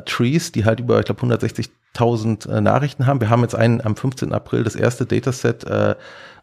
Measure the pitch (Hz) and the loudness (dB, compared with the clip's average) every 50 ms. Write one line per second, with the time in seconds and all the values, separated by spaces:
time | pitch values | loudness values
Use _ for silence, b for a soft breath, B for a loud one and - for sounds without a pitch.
0 | - - - - 120 123 147 170 170 - - - 101 113 113 110 120 120 113 110 | -2 -4 -2 0 2 2 2 0 0 -2 -2 0 0 2 0 0 0 2 2 2
1 | 104 - 110 - 123 123 113 110 117 113 - - 113 - _ _ _ _ - - | 2 0 -2 -2 0 0 0 0 -2 -4 -4 -6 -8 -10 _ _ _ _ -2 0
2 | 117 117 120 110 107 113 110 - - - 110 110 104 101 110 131 143 135 - - | 0 2 2 0 0 -2 -2 -4 -4 -4 -2 2 2 4 4 2 0 -2 -2 0
3 | 127 131 143 127 113 107 117 120 120 117 - 110 113 117 117 - - 110 104 - | 0 0 2 2 2 4 4 4 4 2 0 0 2 2 2 0 -2 -4 -4 -2
4 | - 135 - - - - - - - - - 117 117 110 - - - 120 123 - | -4 -4 -4 -4 -4 -4 -4 -4 -4 -2 -2 -2 -2 -2 -2 0 0 0 0 -2
5 | 123 - - 117 - 135 127 - - 120 - - - - 104 107 104 104 104 B | -2 -2 0 0 0 -2 -4 -2 -2 -2 -2 -4 -6 -4 -2 0 0 0 0 B
6 | B B B B B B B B | B B B B B B B B